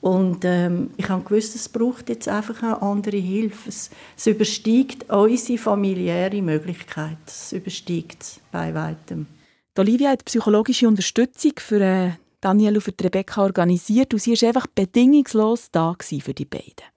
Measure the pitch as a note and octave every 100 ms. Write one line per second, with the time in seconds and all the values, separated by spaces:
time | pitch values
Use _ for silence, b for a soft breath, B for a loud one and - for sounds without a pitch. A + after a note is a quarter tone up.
0 | F#3 F#3 F#3+ F3+ F3+ F3+ F3 F3 - -
1 | F#3+ F#3 F#3 G#3 G#3+ A#3 - A3+ A#3 A#3+
2 | - A3+ - G3+ G#3+ A3+ A3+ A3 G3+ G3+
3 | G#3 G3+ F#3 G3 A3+ G3+ - - - B
4 | B B - G#3+ G#3 - A3 A#3 C4+ -
5 | - G3+ G#3+ A#3+ - A#3+ - G3+ G3 F#3
6 | F3+ E3+ F#3 G3+ F3+ D3+ E3 E3+ - -
7 | D#3 D#3+ - - - G3 F#3+ F3+ - E3+
8 | E3 - - - _ F3 E3 D#3+ D#3 D#3+
9 | - E3 D3+ b b b b - G3 A#3+
10 | C#4 C4 - A#3 A3+ G#3 A3+ B3 A#3 G#3+
11 | F#3 - B3+ - D4+ - - G#3+ F#3+ F#3
12 | F3+ E3 _ _ G3 G3+ G#3+ G#3 G3+ -
13 | F3+ F#3+ G3 - G3 F#3+ F3 F3 - A3
14 | C4+ G#3+ A#3+ A#3 A3+ A#3+ - - F#3+ A#3+
15 | B3+ D4 C4+ A3 G#3+ A#3 - E3+ E3 F3
16 | - D3 C3+ C3 C#3 - - - -